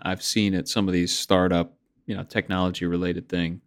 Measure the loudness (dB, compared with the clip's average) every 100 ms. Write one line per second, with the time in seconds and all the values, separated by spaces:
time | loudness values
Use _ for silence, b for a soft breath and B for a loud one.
0 | -6 -4 -2 0 2 0 -2 -2 0 2
1 | 0 -2 2 4 4 2 0 _ _ _
2 | -8 -8 -4 -4 -2 0 0 0 -2 0
3 | -2 -4 -4 -2 -2 -6